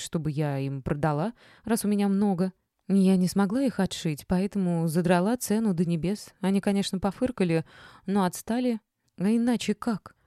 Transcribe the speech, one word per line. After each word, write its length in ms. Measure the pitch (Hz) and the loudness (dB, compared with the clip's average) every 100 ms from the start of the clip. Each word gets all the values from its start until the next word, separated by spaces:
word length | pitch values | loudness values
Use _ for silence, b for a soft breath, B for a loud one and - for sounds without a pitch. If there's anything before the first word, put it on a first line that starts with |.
чтобы 300 | - 170 151 | -4 -6 -4
я 280 | 147 147 139 | -2 -2 -2
им 220 | 139 139 | -4 -6
продала, 520 | - 147 160 147 202 - B B | -4 -2 0 0 -4 -6 B B
раз 220 | - 226 202 | -2 0 2
у 20 | |
меня 220 | 208 202 | 2 2
много. 420 | 196 208 175 185 - _ _ - | 2 2 2 -2 -4 _ _ 0
Я 260 | 196 190 190 | 4 6 6
не 140 | 180 | 4
смогла 340 | 196 196 247 | 2 0 2
их 160 | 269 - | 0 0
отшить, 480 | 185 - 170 147 - | -2 -2 -6 -6 -2
поэтому 640 | 180 196 202 180 170 165 | 0 0 -2 0 0 0
задрала 480 | 160 170 180 196 247 | 0 2 2 2 -2
цену 360 | - 214 226 | -2 0 0
до 120 | 165 170 | 0 0
небес. 480 | 170 165 208 - - | 0 -2 -4 -10 -6
Они, 180 | 185 196 | 0 0
конечно, 400 | 208 196 196 185 | 0 0 -2 -2
пофыркали, 640 | 202 - 247 - 185 160 - B B B - | -4 -2 -4 0 0 0 -2 B B B -2
но 200 | 202 180 | 0 0
отстали. 560 | - - 233 247 220 _ _ _ - | -2 -4 -2 0 -2 _ _ _ -4
А 120 | 190 | 0
иначе 440 | 233 233 226 - | 2 2 0 -2
как? 400 | 208 - 208 - _ | -4 -4 -6 -8 _